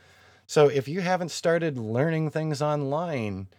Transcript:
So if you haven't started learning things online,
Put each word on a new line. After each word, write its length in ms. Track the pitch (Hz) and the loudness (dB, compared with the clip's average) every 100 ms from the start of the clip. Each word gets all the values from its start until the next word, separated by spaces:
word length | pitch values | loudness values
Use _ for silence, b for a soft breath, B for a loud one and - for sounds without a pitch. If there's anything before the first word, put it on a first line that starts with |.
| b b b b - | b b b b -2
So 220 | 156 143 | 6 6
if 220 | 139 135 | 6 -2
you 100 | 180 | -4
haven't 320 | 180 180 170 | -2 -2 -2
started 460 | - 175 170 165 127 | -2 0 0 0 -4
learning 540 | 110 117 160 160 156 | -2 0 0 0 -2
things 300 | 160 156 139 | -2 -4 -2
online, 880 | 151 147 135 151 175 135 104 95 98 | 0 0 -2 -2 -2 -4 -4 -6 -10